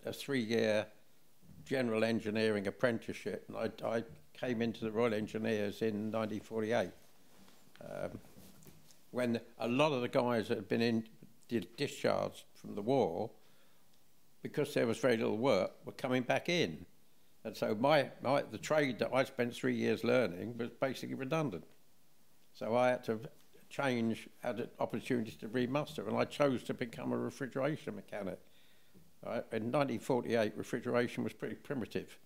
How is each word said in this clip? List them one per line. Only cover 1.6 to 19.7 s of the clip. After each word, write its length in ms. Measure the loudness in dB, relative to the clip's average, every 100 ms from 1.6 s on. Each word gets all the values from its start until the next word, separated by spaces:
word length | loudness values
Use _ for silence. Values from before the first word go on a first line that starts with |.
| -4
general 380 | 0 2 2
engineering 640 | 2 2 0 2 2 2 0
apprenticeship, 800 | 2 2 2 -4 -8 -6 -6 -6
and 100 | -4
I, 300 | -4 -4 -2 -2
I 60 | -4 -10 -20
came 280 | -8 -4 0
into 240 | 0 -2 -4
the 60 |
Royal 220 | 0 2
Engineers 680 | 2 -2 -2 0 0 0 0
in 300 | -2 0 -2
nineteen 300 | -2 -2 -4
forty-eight, 500 | -6 -4 0 2 0 -4 -20 -20 -20 -20 -20 -20 -20 -18
um, 380 | -12 -8 -8 -8 -16 -20 -20 -20 -20 -20 -20 -20 -10
when 280 | -2 0 0 -4 -4
a 80 | 0
lot 240 | 4 4
of 100 | 2
the 80 | 0
guys 400 | 2 4 2 2
that 80 | -2
had 100 | 0
been 140 | 2
in, 240 | 4 2 -2 -10 -20 -18 -4
di-, 200 | -4 -2 -4
discharged 680 | -6 0 0 2 0 -6 -18
from 220 | -16 -10 -6
the 60 |
war, 500 | 0 2 2 0 -6 -8 -20 -20 -20 -20 -20 -20 -20 -20 -20 -12
because 300 | -6 -2 0
there 120 | 2 2
was 140 | 4
very 180 | 4 4
little 200 | 2 2
work, 340 | 4 4 2 -2 -14
were 60 |
coming 280 | -6 0 0
back 280 | 2 0 2
in. 360 | 2 0 -2 -12 -20 -20 -20 -20 -14 -10
And 100 | -2
so 180 | 0 2
my, 340 | 6 6 4 -2
my, 220 | 0 0
the 140 | 0 -4
trade 420 | 0 2 2 2
that 120 | 2
I 100 | 2
spent 320 | 2 0 -2 0
three 200 | 0